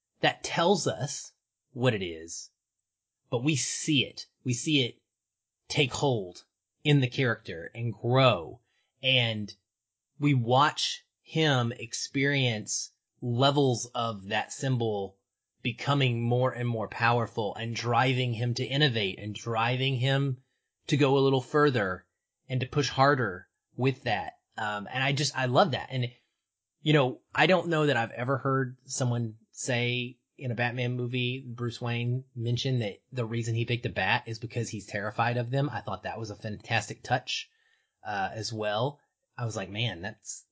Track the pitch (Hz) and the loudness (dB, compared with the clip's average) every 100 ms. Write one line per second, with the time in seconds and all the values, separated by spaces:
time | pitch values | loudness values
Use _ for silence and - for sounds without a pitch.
0 | _ _ 151 - - - 170 196 - - | _ _ 0 0 -4 0 4 4 2 -2
1 | 139 - - _ _ _ _ 127 123 107 | -6 -8 -14 _ _ _ _ -2 0 0
2 | 90 80 85 - - _ _ _ _ _ | -2 -8 -12 -14 -16 _ _ _ _ _
3 | _ _ - 120 139 139 - - - 143 | _ _ -6 -2 0 0 -2 -4 0 2
4 | 101 - - _ 127 123 165 147 120 - | 0 -4 -18 _ -4 -4 0 2 0 -4
5 | _ _ _ _ _ _ - - 135 - | _ _ _ _ _ _ -6 0 0 2
6 | 147 117 90 - - _ _ _ 151 143 | 0 0 -2 -12 -20 _ _ _ 4 4
7 | 123 139 127 110 - 85 82 - 117 104 | 4 0 0 -2 -6 -12 -10 -6 -6 -4
8 | 117 131 131 95 78 - _ _ _ _ | 2 6 6 4 -2 -14 _ _ _ _
9 | 131 127 117 107 101 - _ _ _ _ | 0 2 2 -2 -6 -10 _ _ _ _
10 | _ - 143 131 113 127 151 - - - | _ -2 2 2 4 4 4 2 -4 -6
11 | _ _ - 160 156 131 117 - 117 - | _ _ -8 0 2 2 0 -4 -10 -10
12 | - 139 139 143 127 107 107 - - _ | -6 -2 0 2 2 0 -4 -8 -8 _
13 | _ - 123 120 139 143 135 113 120 123 | _ -10 -4 2 4 4 4 2 -2 -4
14 | 117 104 95 107 - - 135 123 117 101 | -4 -4 -4 -4 -4 -4 -2 0 0 -2
15 | 98 _ _ _ _ _ 131 117 - 143 | -4 _ _ _ _ _ -6 -4 0 2
16 | 131 117 117 123 127 123 120 113 104 - | 2 2 2 2 2 0 -2 -2 -4 0
17 | 117 120 113 - 101 - 113 113 120 117 | 2 2 0 -4 -4 -4 -6 -4 0 2
18 | 131 127 127 110 120 117 120 139 147 113 | 4 2 0 -2 -2 -2 -2 2 2 2
19 | 98 - 107 101 120 113 117 127 135 127 | -2 -4 -8 -8 -4 0 0 0 0 0
20 | 135 139 139 127 _ _ _ _ - 143 | 2 2 0 -4 _ _ _ _ 0 4
21 | 139 139 135 135 123 151 147 123 95 92 | 6 6 6 4 2 4 4 4 0 -4
22 | - _ _ _ - 131 - 147 135 - | -10 _ _ _ -6 -4 -2 0 0 4
23 | 135 139 110 90 - _ _ - 131 127 | 4 4 0 -4 -12 _ _ -2 0 0
24 | 120 101 80 - _ - 107 104 101 127 | -2 -2 -4 -12 _ -6 -4 -4 -6 -2
25 | 131 143 143 131 131 131 196 110 - 131 | 0 0 -2 -2 2 4 4 2 -4 -4
26 | 120 - _ _ _ _ _ _ 151 151 | -4 -8 _ _ _ _ _ _ 2 4
27 | 131 - _ - 160 185 170 156 151 123 | 4 0 _ 2 4 4 2 2 4 2
28 | 113 - 123 131 139 135 127 131 - - | 0 -4 -2 -2 0 0 0 -6 -10 -2
29 | 127 120 113 110 _ - - 120 120 123 | 0 0 -4 -8 _ -10 -2 0 0 0
30 | 123 127 _ - 127 113 123 120 123 123 | -4 -10 _ -10 -6 -2 -2 0 -2 -2
31 | 123 127 123 127 131 117 120 - 120 117 | -2 0 -2 -2 -8 -6 -6 -4 -2 -2
32 | 120 123 131 123 117 123 135 127 107 - | 0 -2 -4 -6 -2 0 0 0 -2 -6
33 | _ 127 113 117 117 113 117 120 113 87 | _ -6 -4 -2 -2 -2 0 -2 -2 -2
34 | 95 123 - 110 110 120 110 104 - 104 | 0 0 -2 -10 -8 -6 -6 -8 -8 -6
35 | 104 - 117 120 120 135 143 113 - 95 | -4 0 0 0 -2 -2 -2 -4 -8 -8
36 | 95 92 110 101 110 101 - 113 - 113 | -8 -8 -10 -10 -10 -10 -2 -2 -2 -8
37 | - 127 - - - _ _ _ _ _ | -2 -2 -2 -8 -8 _ _ _ _ _
38 | - 104 95 110 107 110 107 104 131 - | -8 -4 -4 -4 -6 -4 -2 0 -2 -4
39 | _ _ _ - 117 104 92 104 117 82 | _ _ _ -8 -6 -6 -6 -2 -2 -4
40 | 98 - - - - | -10 -12 -16 -18 -18